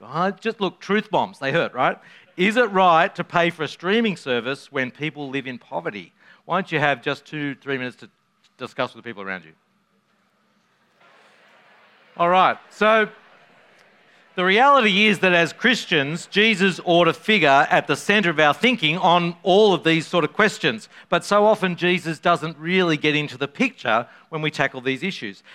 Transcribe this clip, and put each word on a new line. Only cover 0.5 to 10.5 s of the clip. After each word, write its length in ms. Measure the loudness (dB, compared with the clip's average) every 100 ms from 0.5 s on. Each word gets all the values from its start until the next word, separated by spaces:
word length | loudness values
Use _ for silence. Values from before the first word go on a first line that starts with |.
| -6
look, 220 | -6 -8
truth 280 | -4 -4 -2
bombs, 300 | -4 -4 -6
they 140 | -4
hurt, 200 | -2 -2
right? 240 | -2 -2 -2 -14 -20 _ -2
Is 220 | 0 2
it 120 | 0
right 440 | 2 4 4 2 -2
to 80 |
pay 280 | -4 -2 -2
for 120 | -2
a 60 | -10
streaming 480 | -8 -2 0 0 -4
service 520 | -4 -4 -4 -8 -8
when 220 | -6 -6
people 380 | -6 -10 -8 -8
live 180 | -8 -8
in 100 | -14
poverty? 520 | _ -8 -8 -10 -16 _ _ _
Why 140 | -6 -4
don't 140 | -2
you 60 | -2
have 220 | 0 -2
just 220 | -4 -8
two, 320 | -10 -8 -8 -10
three 220 | -8 -8
minutes 180 | -8 -12
to 120 | -20 _ _ _ _ _
discuss 360 | -16 -6 -8
with 120 | -8 -16
the 40 |
people 140 | -14
around 220 | -10 -10 -12
you? 80 | _ _ _ _ _ _ _ _ _ _